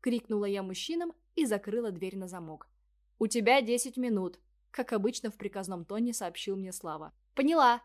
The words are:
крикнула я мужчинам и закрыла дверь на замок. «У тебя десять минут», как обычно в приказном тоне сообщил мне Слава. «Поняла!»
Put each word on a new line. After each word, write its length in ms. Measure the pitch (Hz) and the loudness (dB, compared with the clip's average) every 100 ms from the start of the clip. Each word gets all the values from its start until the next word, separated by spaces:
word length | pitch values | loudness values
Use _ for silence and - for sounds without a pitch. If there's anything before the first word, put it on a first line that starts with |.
крикнула 440 | - 233 - 214 | 0 -2 -2 -2
я 180 | 202 196 | -2 -4
мужчинам 500 | 190 185 - 339 349 - _ | -6 -8 -6 -4 -4 -10 _
и 120 | - 285 | -2 0
закрыла 440 | 208 202 220 233 | 0 -2 -4 -2
дверь 260 | 175 190 196 | -4 -6 -6
на 120 | 185 | -10
замок. 400 | 180 160 156 - _ _ _ _ _ | -10 -12 -14 -18 _ _ _ _ _
«У 80 | 220 | 0
тебя 360 | 240 214 269 | 2 6 6
десять 340 | 226 240 262 254 | 6 0 0 -4
минут», 420 | 247 208 185 - _ _ _ | 0 0 -2 -6 _ _ _
как 220 | - 254 | -8 -2
обычно 380 | 220 202 247 220 | 0 0 -2 -8
в 60 | - | -8
приказном 480 | 202 196 190 185 | -8 -8 -8 -8
тоне 280 | 170 202 240 | -6 -2 -2
сообщил 440 | 226 180 170 - 196 | -2 -6 -6 -6 -4
мне 160 | 190 | -6
Слава. 400 | 180 170 156 156 _ _ | -8 -8 -10 -10 _ _
«Поняла!» 480 | - 277 330 254 240 | 0 4 8 8 6